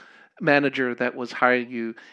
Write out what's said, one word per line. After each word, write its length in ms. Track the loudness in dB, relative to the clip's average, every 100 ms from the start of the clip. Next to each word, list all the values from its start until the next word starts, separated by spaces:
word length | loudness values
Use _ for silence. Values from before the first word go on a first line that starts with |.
| -20 -20 -20 -4
manager 560 | 2 4 2 0 -4 -2
that 200 | -4 -4
was 180 | -8
hiring 360 | 2 2 2 0
you, 240 | -6 -8 -10 -20